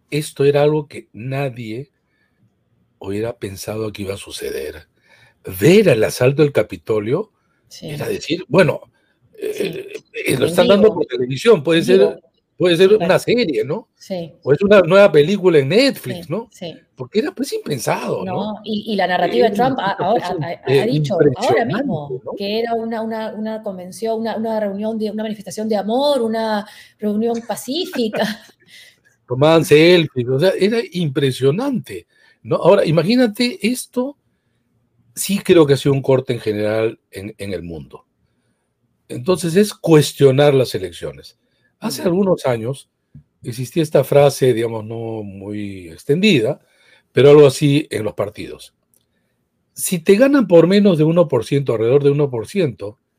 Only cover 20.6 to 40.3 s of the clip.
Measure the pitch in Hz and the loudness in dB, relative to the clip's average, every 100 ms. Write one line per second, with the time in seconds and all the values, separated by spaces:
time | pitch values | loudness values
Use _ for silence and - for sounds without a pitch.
20.6 | - 135 - 151 143 170 147 127 254 - | 0 0 2 -2 -2 2 2 2 0 0
21.6 | 226 - 277 156 147 381 - - 202 214 | -2 -4 -4 -6 -8 -12 -12 -10 -6 -4
22.6 | 233 233 226 226 220 220 220 208 214 220 | -4 -4 -6 -6 -6 -8 -8 -8 -8 -8
23.6 | 214 185 180 180 226 226 220 202 226 220 | -10 -12 -14 -8 -6 -4 -4 -6 -4 -4
24.6 | 208 196 220 226 214 214 220 208 190 214 | -4 -6 -6 -4 -6 -6 -8 -10 -12 -8
25.6 | 214 208 196 247 285 277 226 220 220 214 | -4 -2 -2 0 0 0 -2 -4 -4 -4
26.6 | 202 - - - 214 208 233 233 233 202 | -6 -16 -20 -8 -4 -2 -2 -4 -6 -10
27.6 | - 311 370 269 220 208 214 214 - _ | -8 -8 -6 -4 -4 -2 -4 -6 -14 _
28.6 | _ - - _ _ _ - 127 156 165 | _ -20 -20 _ _ _ -8 0 4 4
29.6 | - 151 165 180 151 127 120 131 185 175 | 6 6 6 4 2 -4 -2 0 0 0
30.6 | 196 233 - 180 156 139 135 127 135 175 | 0 0 -4 -4 -4 -2 -2 0 0 0
31.6 | 277 220 - 92 - _ _ _ 113 156 | -2 -6 -8 -14 -16 _ _ _ -6 0
32.6 | 160 202 - 165 160 247 240 208 247 - | 4 4 4 0 2 2 2 0 -4 -2
33.6 | 208 247 - 247 262 - _ _ _ _ | -4 -4 -8 -6 -6 -8 _ _ _ _
34.6 | _ _ _ _ _ - - 202 - 170 | _ _ _ _ _ -10 -6 -4 2 4
35.6 | 143 135 143 135 131 127 - 117 110 104 | 4 2 0 -2 2 0 0 -6 -4 -4
36.6 | 107 110 113 - _ 101 101 - 98 90 | -2 -2 -4 -6 _ -16 -14 -12 -10 -10
37.6 | 85 80 67 - _ _ _ _ _ _ | -10 -14 -16 -20 _ _ _ _ _ _
38.6 | _ _ _ _ - 127 127 180 170 180 | _ _ _ _ -16 -8 -2 -2 0 2
39.6 | 208 - 170 156 139 - 139 | 0 0 4 4 4 4 4